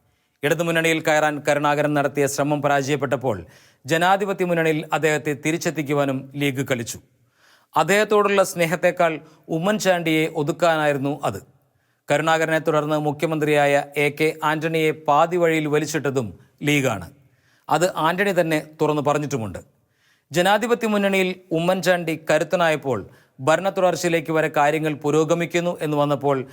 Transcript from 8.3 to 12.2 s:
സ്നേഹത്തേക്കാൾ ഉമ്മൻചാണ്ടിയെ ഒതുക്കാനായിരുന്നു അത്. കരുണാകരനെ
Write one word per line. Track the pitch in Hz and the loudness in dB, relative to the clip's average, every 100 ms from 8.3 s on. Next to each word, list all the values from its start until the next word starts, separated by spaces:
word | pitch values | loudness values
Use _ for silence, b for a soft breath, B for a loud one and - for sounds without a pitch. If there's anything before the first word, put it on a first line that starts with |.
| 202 180 | 2 0
സ്നേഹത്തേക്കാൾ | 175 165 175 180 170 170 156 B B - 165 | 0 -2 0 0 2 0 -2 B B -8 -4
ഉമ്മൻചാണ്ടിയെ | 185 214 185 175 165 156 156 160 | -2 0 2 0 2 0 0 -2
ഒതുക്കാനായിരുന്നു | 147 151 170 160 151 139 139 147 143 | -4 0 2 2 2 0 -2 -4 -4
അത്. | 95 - _ _ _ _ _ - | -6 -10 _ _ _ _ _ -2
കരുണാകരനെ | 147 | 0